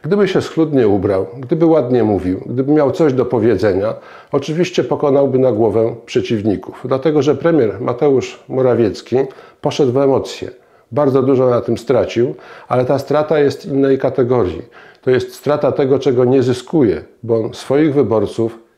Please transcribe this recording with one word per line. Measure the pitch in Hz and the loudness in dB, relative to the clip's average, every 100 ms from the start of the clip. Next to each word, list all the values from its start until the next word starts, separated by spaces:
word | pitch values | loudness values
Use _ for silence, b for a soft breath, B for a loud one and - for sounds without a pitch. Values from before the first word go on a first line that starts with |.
gdyby | 147 202 190 | 0 2 2
się | 175 | 0
schludnie | - - 156 139 110 | -2 -2 0 2 2
ubrał, | 98 101 95 - 131 | 2 0 -2 -4 -10
gdyby | 127 165 165 | -6 0 4
ładnie | 160 127 123 | 2 2 0
mówił, | 107 98 87 92 - | 2 0 -2 -6 -6
gdyby | 120 135 | -4 0
miał | 151 139 | 2 2
coś | - 160 | 2 0
do | 127 | 2
powiedzenia, | 123 127 113 98 104 92 107 - B B B | 0 2 2 2 2 0 -2 -6 B B B
oczywiście | 143 - 156 170 - | -6 -4 -2 -2 -2
pokonałby | - 143 147 139 139 127 | -2 -2 2 2 2 2
na | 131 | 2
głowę | 113 113 107 113 120 - | 2 0 2 -2 -4 -4
przeciwników. | 127 - 113 104 92 - - | -4 -2 -2 -2 -2 -6 -14
Dlatego, | 127 131 160 151 | -4 -2 0 0
że | 139 | 0
premier | 143 165 165 110 98 | 0 2 2 0 -2
Mateusz | 123 123 151 131 - - - | -6 0 2 2 -2 -14 -8
Morawiecki | 131 127 113 110 - - 123 139 B B B | 0 0 2 0 -2 -4 -2 -2 B B B
poszedł | 147 - 135 | -6 0 0
w | 127 | 2
emocje. | 139 127 - - - - b b b | 2 0 -2 -12 -14 -16 b b b
Bardzo | 117 139 131 | 0 2 2
dużo | 127 131 131 | 2 2 2
na | 120 | 0
tym | - 113 | -2 -6
stracił, | - 123 87 117 127 156 B B B | 0 0 0 0 -2 -4 B B B
ale | 123 | -2
ta | 123 139 | 0 -2
strata | - 147 151 160 | 0 -2 0 2
jest | 143 135 - | 0 -2 -4
innej | 139 139 135 | 0 2 2
kategorii. | 135 123 120 123 90 - - B B B | 0 0 0 0 0 -4 -14 B B B
To | - | 0
jest | 127 123 | 0 -2
strata | - - 147 143 | -8 -4 0 0
tego, | - 139 139 | 0 0 0
czego | 143 123 | 2 2
nie | 123 135 | 2 2
zyskuje, | 127 120 - 170 117 - - _ | 2 -2 -2 0 2 0 -8 _
bo | 113 113 | -4 -2
on | 110 | -2
swoich | - - 139 156 | -10 -2 0 2
wyborców | 139 113 110 101 - 113 - _ | 0 0 0 -2 -2 -4 -6 _